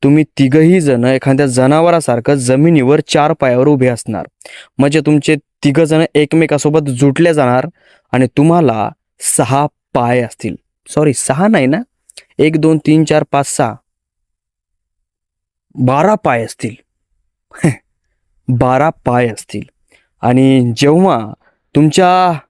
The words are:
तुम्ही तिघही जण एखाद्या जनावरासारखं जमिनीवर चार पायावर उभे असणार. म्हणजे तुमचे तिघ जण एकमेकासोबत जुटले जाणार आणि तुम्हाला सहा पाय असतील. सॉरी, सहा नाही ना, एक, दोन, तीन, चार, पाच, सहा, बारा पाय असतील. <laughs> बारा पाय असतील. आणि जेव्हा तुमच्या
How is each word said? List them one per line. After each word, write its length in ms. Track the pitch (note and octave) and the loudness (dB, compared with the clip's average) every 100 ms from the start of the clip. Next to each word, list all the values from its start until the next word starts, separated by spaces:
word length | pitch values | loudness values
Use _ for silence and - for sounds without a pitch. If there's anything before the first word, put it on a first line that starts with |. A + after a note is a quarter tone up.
तुम्ही 200 | C3+ D3+ | 2 2
तिघही 580 | D3+ - C3+ D3 D#3+ F#3 | 0 -2 0 4 4 2
जण 220 | D3+ B2+ | 2 0
एखाद्या 420 | B2 C3 - C3+ C#3+ | 0 0 0 0 0
जनावरासारखं 880 | B2 B2+ D3+ E3+ E3+ D3+ A#2+ A#2 C#3+ | 0 2 2 2 0 0 -4 -2 -2
जमिनीवर 640 | B2 C3 D#3+ D#3+ B2+ D3+ | 0 2 2 2 2 0
चार 340 | D3+ D#3+ D3 | 0 -2 0
पायावर 340 | - C3+ B2 C3+ | 0 -2 0 0
उभे 200 | C#3+ B2+ | 2 0
असणार. 380 | A#2 - G#2 - _ - - - _ | -2 -8 -10 -10 _ -20 -20 -20 _
म्हणजे 220 | C#3 D3 | 0 0
तुमचे 360 | C#3+ D3+ C#3 D3+ | 0 0 0 -4
तिघ 440 | _ _ C#3+ C#3 | _ _ -2 0
जण 260 | D#3+ D#3 E3 - | 0 0 0 0
एकमेकासोबत 760 | D3+ E3 D#3+ D3 D3+ D#3 C#3+ | 0 0 0 0 0 -2 -2
जुटले 440 | B2 C#3+ C#3 E3+ | 0 0 2 0
जाणार 340 | D#3 B2+ B2 D3+ - _ _ _ | 2 0 0 -2 -10 _ _ _
आणि 160 | B2+ B2+ - | -2 -2 0
तुम्हाला 520 | D3+ E3+ D3+ A2+ G#2+ - _ _ - - | 2 2 2 -2 -6 -8 _ _ -8 -4
सहा 300 | C3 C3+ D3 _ _ | -2 -2 -2 _ _
पाय 260 | - A#2+ B2 | -4 0 -2
असतील. 360 | A#2 - A2+ - _ _ _ | -4 -8 -12 -12 _ _ _
सॉरी, 240 | - D3+ | -2 -2
सहा 340 | B2+ - C3+ G3+ | -2 -4 -2 0
नाही 200 | A3 C3 | 2 0
ना, 140 | D#3 B3 _ _ - _ _ | -2 -6 _ _ -20 _ _
एक, 180 | D3+ D#3+ | 0 2
दोन, 200 | D#3 D#3+ | 0 0
तीन, 260 | D#3 D#3 | 2 0
चार, 200 | D#3 D3+ D3+ | 2 0 -2
पाच, 160 | C#3+ C#3 | -4 -4
सहा, 280 | - B2+ A2 _ _ _ _ _ _ _ _ _ _ _ _ _ _ _ _ _ _ _ - | -4 -6 -6 _ _ _ _ _ _ _ _ _ _ _ _ _ _ _ _ _ _ _ -4
बारा 400 | B2+ C3+ F3+ G#3+ | 0 0 0 0
पाय 280 | D#3+ B2 | 0 -2
असतील. 320 | A2 - B2 - _ _ _ _ _ _ _ | -4 -10 -12 -12 _ _ _ _ _ _ _
<laughs> 180 | - E3 A#2+ _ _ _ _ _ _ - | -4 -4 -4 _ _ _ _ _ _ -6
बारा 400 | B2 B2+ C3 D3+ - - | -2 0 0 -2 -4 -4
पाय 220 | B2 B2 | -2 -2
असतील. 360 | G#2 - G#2 - _ _ _ _ _ | -6 -14 -14 -16 _ _ _ _ _
आणि 520 | A#2 B2 C3+ C3+ A#2+ A2+ | -2 2 4 2 0 0
जेव्हा 580 | C#3 D#3+ F#3+ C3+ G#2+ - _ _ _ - | 0 2 2 0 -6 -16 _ _ _ 0
तुमच्या 640 | D3+ D3 F3+ F#3 F#3 D#3+ _ | 2 2 2 2 0 -2 _